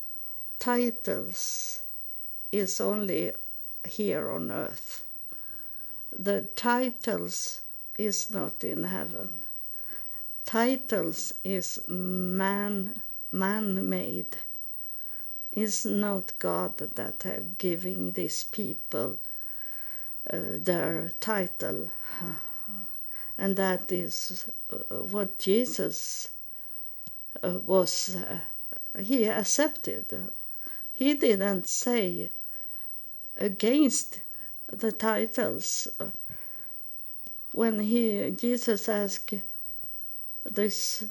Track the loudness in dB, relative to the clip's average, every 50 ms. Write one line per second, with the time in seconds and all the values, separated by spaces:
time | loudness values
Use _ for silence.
0 | -8 -8 -8 -8 -8 -8 -10 -10 -10 -10 -8 -4 2 4 6 6 6 4 2 0
1 | 0 0 0 0 -2 -4 -4 -4 -2 -2 -2 -2 -2 -4 -4 -6 -8 -8 -10 -10
2 | -10 -10 -10 -10 -10 -8 -8 -10 -6 0 2 2 2 2 2 2 4 4 4 2
3 | 2 2 2 2 2 0 -2 -4 -6 -8 -8 -10 -10 -10 -10 -8 -8 -8 -2 0
4 | 2 2 2 2 0 0 -2 -2 -2 -2 -2 -2 -2 -4 -6 -8 -10 -10 -10 -10
5 | -10 -10 -10 -10 -10 -10 -8 -8 -10 -10 -10 -10 -10 -8 -8 -8 -8 -8 -8 -8
6 | -8 -8 -8 -2 2 4 4 4 2 -2 -6 0 4 6 6 6 6 2 0 -2
7 | -2 0 0 0 0 -2 -2 -2 -4 -4 -4 -6 -8 -10 -10 -10 -10 -8 -4 -2
8 | 0 2 2 0 0 -2 -2 -2 -2 -2 -4 -4 -4 -2 -2 0 -2 -2 -2 -4
9 | -4 -6 -8 -8 -8 -8 -8 -8 -8 -8 -6 -8 -8 -8 -8 -8 -6 -6 -6 -6
10 | -6 -8 -8 -8 -8 -8 -8 -8 -8 0 4 6 6 6 6 4 2 0 2 2
11 | 2 2 0 -2 -4 -4 -6 -4 -2 0 0 0 0 -2 -4 -4 -4 -4 -4 -2
12 | 0 0 0 0 2 2 2 4 4 4 4 2 0 0 0 0 -2 -2 -4 -6
13 | -8 -8 -8 -8 -8 -4 0 2 2 2 2 2 2 2 2 2 2 2 2 2
14 | 0 -2 -4 -4 -4 -6 -8 -8 -8 -8 -8 -8 -8 -8 -8 -8 -8 -8 -10 -8
15 | -8 -8 -8 -8 -8 -8 -10 -10 -10 -6 0 0 2 2 2 0 2 2 4 4
16 | 4 4 2 0 -2 -4 -6 -2 0 0 2 2 0 0 -2 -4 -6 -6 -4 -4
17 | -6 -6 -6 -6 -6 -4 -4 -4 -6 -8 -8 -2 0 0 0 0 -2 -4 -2 -2
18 | -2 -2 -2 -2 -2 -2 -2 -2 -4 -4 -4 -6 -4 -4 -4 -6 -6 -4 -2 -2
19 | -2 -2 -2 -6 -8 -8 -8 -8 -8 -8 -8 -8 -8 -10 -10 -8 -8 -8 -8 -8
20 | -8 -8 -8 -8 -6 -4 -4 -4 -2 -4 -4 -2 2 2 4 4 4 2 2 0
21 | -2 -4 -6 -6 -2 0 2 2 2 0 -2 -4 -4 -2 -2 -2 -4 -4 -6 -6
22 | -8 -8 -8 -8 -8 -8 -8 -8 -8 -8 -8 -8 -8 -8 -8 -8 -10 -10 -10 -10
23 | -8 -8 -8 -8 -8 -8 -6 0 2 2 4 4 4 4 4 2 2 0 0 0
24 | 0 0 -2 -2 -2 -2 -4 -6 -8 -8 -8 -8 -6 -6 -6 -6 -6 -6 -6 -6
25 | -6 -4 0 0 0 0 -2 -2 4 6 8 8 8 4 2 0 0 0 0 -2
26 | -4 -4 -4 -4 -6 -6 -8 -10 -10 -10 -10 -10 -10 -8 -8 -8 -8 -8 -8 -10
27 | -10 -10 -10 -10 -10 -10 -10 -4 -2 0 0 0 2 6 8 8 8 8 4 2
28 | 2 0 0 -4 -4 -6 -6 -6 -8 -8 -8 -8 -8 -6 -6 -8 -8 -8 -6 -6
29 | 2 4 6 6 8 6 6 4 4 4 6 6 6 6 4 0 -2 -2 -2 -2
30 | -4 -6 -6 -6 -4 -6 -6 -6 -6 -8 -8 -8 -8 -8 -6 -6 -6 -8 -2 4
31 | 6 6 6 8 8 8 8 8 8 4 4 2 2 0 0 2 2 4 4 4
32 | 4 2 2 0 -4 -4 -6 -8 -8 -8 -8 -6 -8 -8 -6 -6 -8 -8 -8 -10
33 | -10 -10 -10 -12 -12 -10 -2 2 2 2 4 6 6 8 10 10 10 10 8 6
34 | 2 0 -4 -8 -8 -8 -8 -8 -8 -8 -8 -8 -8 -8 -6 0 0 0 2 4
35 | 4 4 6 6 4 2 2 2 2 2 2 0 0 0 0 0 -2 -4 -4 -6
36 | -6 -8 -8 -10 -10 -10 -8 -8 -8 -8 -8 -10 -10 -10 -10 -10 -10 -10 -10 -8
37 | -8 -8 -8 -8 -10 -10 -10 -10 -10 -6 2 4 4 6 6 4 4 6 6 8
38 | 8 6 4 4 2 0 0 2 2 4 4 4 4 2 2 4 4 2 2 4
39 | 2 2 0 -2 -4 -4 -4 -4 -4 -6 -8 -8 -8 -8 -8 -8 -8 -8 -8 -8
40 | -8 -8 -8 -8 -8 -8 -8 -8 -8 -4 0 2 2 2 2 2 0 0 0 -2
41 | -4 -6